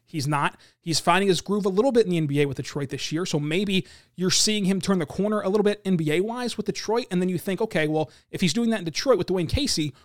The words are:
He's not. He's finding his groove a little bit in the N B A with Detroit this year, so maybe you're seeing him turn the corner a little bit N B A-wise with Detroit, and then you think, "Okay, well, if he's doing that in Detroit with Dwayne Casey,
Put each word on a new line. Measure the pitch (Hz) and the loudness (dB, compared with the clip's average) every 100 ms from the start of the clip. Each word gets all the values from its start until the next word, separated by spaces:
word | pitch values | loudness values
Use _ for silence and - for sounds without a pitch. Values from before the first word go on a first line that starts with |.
He's | _ 160 143 | _ -6 -2
not. | 147 170 - - _ | 0 0 -4 -20 _
He's | 170 151 | -4 0
finding | 175 180 202 | 4 4 4
his | 170 | 2
groove | - 208 | 0 -2
a | 196 | 0
little | 185 269 | 2 4
bit | 233 | 4
in | 180 | 2
the | 170 | 2
N | 147 | 0
B | 143 | 0
A | 143 | 0
with | 135 | -2
Detroit | - 151 139 | -8 -6 -6
this | 139 - | -6 -6
year, | 156 | -4
so | 185 151 | -2 -2
maybe | 147 175 202 190 - - _ | -2 -2 0 0 -2 -16 _
you're | - 180 | -2 0
seeing | - 214 214 185 | 2 2 2 2
him | 196 | 0
turn | 196 190 | 2 0
the | 147 | 0
corner | - 208 214 | -2 0 0
a | 190 | 0
little | 208 | 2
bit | 208 202 190 | 2 0 0
N | 175 | 0
B | 151 | 2
A-wise | 165 220 247 240 - | 0 0 -4 -6 -6
with | 202 | -6
Detroit, | - - 240 254 | -6 -2 -2 0
and | 180 | -2
then | 185 | 0
you | 175 | -2
think, | - 180 | -4 -4
"Okay, | 226 175 151 | -2 0 0
well, | 156 156 - _ | 0 -2 -8 _
if | - | -2
he's | 180 | 0
doing | 233 233 | 2 0
that | 214 | 0
in | |
Detroit | 165 - 269 202 | -4 -4 2 2
with | 175 | 2
Dwayne | 185 147 | -2 0
Casey, | - 277 - 151 - | 0 0 0 -2 -6